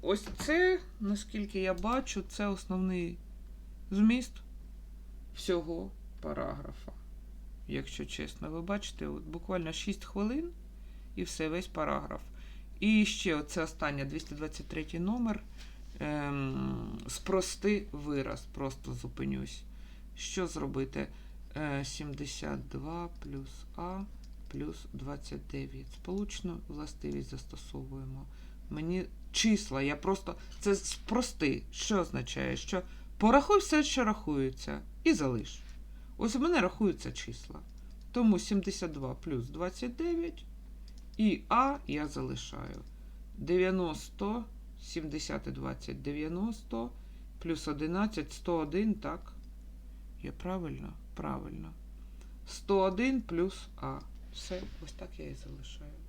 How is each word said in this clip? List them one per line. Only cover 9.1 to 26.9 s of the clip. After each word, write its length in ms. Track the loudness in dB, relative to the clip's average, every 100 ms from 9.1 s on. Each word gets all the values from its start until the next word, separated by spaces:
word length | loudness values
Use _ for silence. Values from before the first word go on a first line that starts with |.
| -4
буквально 480 | -6 -8 -2 -2 0
шість 340 | -4 -2 -4 -4
хвилин 440 | -2 0 0 -2 -6 -12 -12 -12 -12 -10 -6
і 80 |
все, 260 | -4 0 0
весь 180 | 0 -2
параграф. 540 | -2 0 0 -2 -6 -8 -12 -12 -12 -12 2
І 260 | 8 8 8
ще 300 | 4 2 2
оце 280 | 2 0
останнє, 420 | 0 0 0 0 -2
двісті 300 | -2 -6 -6
двадцять 320 | -6 -6 -6
третій 320 | -4 -2 0
номер, 440 | 2 4 4 2 -4 -12 -12 -12 -12 -4
ем, 1000 | -2 0 0 0 0 2 0 0 -2 -6 -6
спрости 800 | -6 2 4 4 2 4 4 2
вираз, 560 | -6 0 0 0 -2 -6
просто 400 | -2 -2 -2 -6
зупинюсь. 720 | -6 -6 -2 0 0 -2 -6 -12 -12 -12 -12 -14 -8
Що 320 | -4 0 0
зробити? 600 | 0 0 0 0 0 -4 -6 -12 -12 -8 -4
Е, 300 | 0 0 -2
сімдесят 840 | -4 -6 -4 -6 -4 -2 -2 -4
два 420 | -6 -4 -4 -4 -6
плюс 260 | -8 -6 -8 -10 -12 -6
А 280 | -4 -4 -6 -8 -12 -12 -8
плюс 340 | -6 -6 -6 -8
двадцять 540 | -8 -6 -6 -6 -8 -6
дев'ять. 400 | -6 -6 -8 -10
Сполучну 640 | -10 -4 -2 -2 -2 -4 -4 -6
властивість 600 | -8 -8